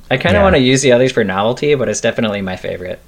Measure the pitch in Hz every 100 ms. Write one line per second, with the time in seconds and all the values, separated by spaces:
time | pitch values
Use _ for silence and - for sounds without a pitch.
0 | - 131 175 - 196 156 127 131 139 120
1 | 131 123 101 95 110 131 147 143 107 104
2 | 117 113 113 101 95 92 92 92 90 -